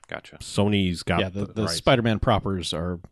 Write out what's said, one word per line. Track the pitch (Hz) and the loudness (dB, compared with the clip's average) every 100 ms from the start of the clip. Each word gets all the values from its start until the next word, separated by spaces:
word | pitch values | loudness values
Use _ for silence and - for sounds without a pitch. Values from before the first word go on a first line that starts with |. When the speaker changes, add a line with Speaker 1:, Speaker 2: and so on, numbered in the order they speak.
| - | -14
Speaker 1:
Gotcha. | - - - | -14 -14 -16
Speaker 2:
Sony's | - - 104 101 92 82 | -6 0 2 4 2 0
got | - 87 | 0 0
Speaker 3:
Yeah, | 95 | 0
the, | 98 101 | -4 -6
Speaker 2:
the | |
Speaker 3:
the | 113 | -4
Speaker 2:
rights. | 98 - | -2 0
Speaker 3:
Spider-Man | 170 123 117 104 | 4 4 4 2
propers | - 98 101 95 80 | 2 2 0 -4 -4
are | 78 90 87 - | -4 -4 -6 -10